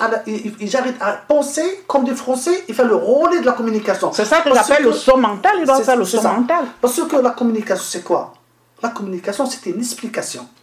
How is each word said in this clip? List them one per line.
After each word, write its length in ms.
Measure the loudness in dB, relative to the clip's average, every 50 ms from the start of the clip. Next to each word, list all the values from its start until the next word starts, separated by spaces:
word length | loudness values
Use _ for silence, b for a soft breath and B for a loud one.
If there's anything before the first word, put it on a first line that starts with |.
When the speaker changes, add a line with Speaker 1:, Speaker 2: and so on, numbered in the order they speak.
Speaker 1:
à 80 | -2 -2
la, 140 | -2 -2 -4
ils, 280 | -6 -8 -6 -8 -10 -10 -8
ils 160 | -8 -2 -2
arrêtent 220 | -2 -2 -2 -4 -4 -4
à 100 | -4 -4
penser 720 | -6 -2 2 2 2 2 0 -2 -4 -4 -4 -4 -6 -10
comme 180 | -2 0 0 0
des 100 | 0 -4
Français 500 | -6 -4 -4 -4 -2 0 0 -2 -2 -2
et 60 | -8 0
faire 140 | 0 2
le 80 | 2 2
relais 460 | 2 4 4 4 4 4 4 2 2
de 40 | 2
la 80 | 0 0
communication. 580 | 0 -2 -2 -2 -2 0 0 -2 0 -2 -2
Speaker 2:
C'est 140 | 0 -2 0
ça 160 | 2 2 2
que 80 | 4 4
Speaker 1:
Parce 200 | 4 4 6 4
Speaker 2:
j'appelle 160 | 4 4 4
Speaker 1:
que 40 | 4
Speaker 2:
le 60 | 2
saut 240 | 2 4 4 4 6
mental, 340 | 4 0 -2 0 2 2 2 2
ils 60 | 2
doivent 100 | 2 2
Speaker 1:
c'est, 80 | 2 4
Speaker 2:
faire 120 | 2 2 2
le 80 | 2
Speaker 1:
c'est 100 | 0 0
Speaker 2:
saut 60 | 0 0
Speaker 1:
ça. 100 | 0 0
Speaker 2:
mental. 320 | 0 0 0 0 -2 -2 -4 -6 -2
Speaker 1:
Parce 180 | -2 -2 0 -2 -4
que 140 | 0 0
la 120 | 2 2 2 0
communication, 520 | 0 -2 0 0 -2 -2 -2 -4 -4 -4
c'est 160 | -8 -10 -10 -4
quoi ? 300 | -2 -2 -2 -2 -8 -14 _ _ _ _ _ _ _ _ -8 -8
La 60 | -8
communication, 560 | -6 -6 -10 -8 -8 -8 -8 -8 -4 -4 -4
c'est 220 | -4 -4 -8 -8 -8
une 120 | -6 -6
explication. 680 | -6 -8 -8 -10 -10 -8 -8 -8 -8 -8 -12 -14 -16 -18 _ _